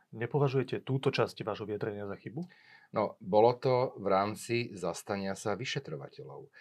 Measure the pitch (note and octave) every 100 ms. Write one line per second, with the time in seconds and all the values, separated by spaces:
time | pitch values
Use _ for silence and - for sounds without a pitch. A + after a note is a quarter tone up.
0 | _ A2+ A#2 C#3+ C#3+ C3 - G#2+ - C3
1 | C#3 - G#2+ - G#2+ G2+ G#2 G#2 G#2+ G#2
2 | G2+ G2+ G#2+ B2 F3+ - - - _ A2
3 | G2+ - F#2+ G#2 A#2 A#2+ C3 B2 B2+ B2
4 | G2 F#2+ G#2 G#2+ - A#2 A#2+ G2 E2+ -
5 | - G2 G2 F#2+ A2 G2+ - - - D3
6 | C#3 - C#3 - - -